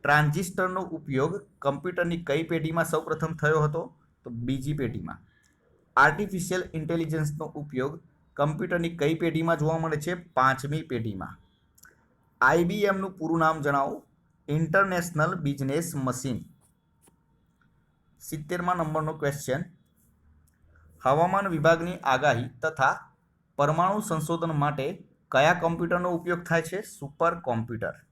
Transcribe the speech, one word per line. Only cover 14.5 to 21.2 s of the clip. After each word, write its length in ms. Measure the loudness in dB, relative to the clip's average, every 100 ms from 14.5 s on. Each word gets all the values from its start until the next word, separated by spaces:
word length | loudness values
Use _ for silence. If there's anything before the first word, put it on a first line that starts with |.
| -2 2 4 4 0 -2 0 0 0 -4
બિઝનેસ 420 | -2 -2 -2 -2 -4 -2
મશીન. 340 | -4 -4 -6 -8 _ _ _ _ _ _ _ _ _ _ _ _ _ _ _ _ _
સિત્તેરમાં 600 | -12 -12 -6 -4 0 0
નંબરનો 300 | 0 -2 -2 -2
ક્વેશ્ચન. 420 | -2 -2 -4 -4 -4 _ _ _ _ _ _ _ _ _ _ _ _ -2
હવામાન 440 | 2 4